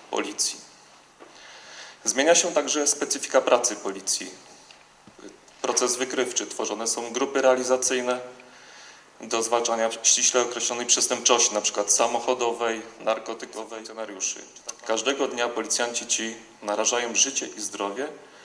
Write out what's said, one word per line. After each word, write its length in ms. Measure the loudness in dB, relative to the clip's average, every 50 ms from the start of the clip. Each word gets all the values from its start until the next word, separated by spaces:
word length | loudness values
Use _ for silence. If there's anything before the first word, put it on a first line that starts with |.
| -10 -4
policji. 480 | -4 -4 -4 -2 -2 -2 -2 -2 -4 -8 -14 -20 -20 -20 -20 -20 -20 -20 -20 -20 -20 -20 -20 -20 -20 -20 -20 -20 -20 -20 -20 -18 -18 -18 -18 -18 -18 -6 -4
Zmienia 320 | 0 2 4 6 6 6
się 180 | 6 4 4 2
także 340 | 0 2 2 0 0 2
specyfika 540 | 0 0 0 -2 -2 -2 -4 -2 2 2 4
pracy 340 | 6 6 4 4 4 2 -2
policji. 540 | -4 -6 -6 -6 -6 -4 -4 -4 -4 -6 -10 -14 -16 -20 -20 -20 -20 -20 -20 -20 -20 -20 -20 -20 -20 -20 -20 -20 -20 -20 -20 -20 -20 -20 -20 -12 -4
Proces 340 | -2 0 2 2 2 2 0
wykrywczy, 520 | 0 -2 -2 0 0 0 0 -2 -4 -4
tworzone 400 | -4 -4 -6 -4 -4 -4 -2 -2
są 260 | -2 -2 -2 -4 -4 -2
grupy 280 | -2 -2 0 2 4
realizacyjne 800 | 6 6 6 6 4 2 2 2 2 0 0 0 0 0 -2 -2 -4 -10 -16 -18 -20 -20 -20 -20 -20 -20 -20 -20 -20 -20 -20 -20 -20 -20 -18 -14
do 220 | -8 -4 -2 -2 0
zwalczania 460 | 2 2 2 2 2 2 2 0 0 0 0 2
ściśle 380 | 2 4 4 4 4 4 4
określonej 440 | 2 2 0 -2 -2 -2 -2 -2 0
przestępczości, 680 | 2 2 2 2 2 0 2 4 4 6 6 4 4 2
na 80 | 0
przykład 300 | 0 0 0 0 2 2
samochodowej, 880 | 4 4 4 2 2 0 0 0 0 2 0 0 0 0 0 -2 -2 -2 -6 -12 -16 -4
narkotykowej, 800 | -2 -2 -2 -2 -4 -8 -10 -10 -10 -12 -10 -10 -10 -10 -12 -12
funkcjonariuszy. 640 | -14 -12 -10 -10 -10 -10 -8 -6 -6 -6 -6 -8 -12 -18 -20 -18 -16 -16 -16 -8 -4
Każdego 400 | -2 -2 0 0 0 0 0 0
dnia 200 | -2 0 0 -2 -2
policjanci 580 | -2 -4 -4 -2 -2 0 0 -2 -2 -4 -4
ci 280 | -2 -2 -2 -2 -4 -6 -10 -14 -20 -20 -8
narażają 540 | -4 -2 0 0 2 2 2 0 0 0 0
życie 320 | 0 0 0 0 -4 -6 -6 -6
i 40 | -8
zdrowie, 460 | -8 -6 -4 -4 -4 -4 -2 -4 -6 -8 -8 -14 -20 -20 -20 -20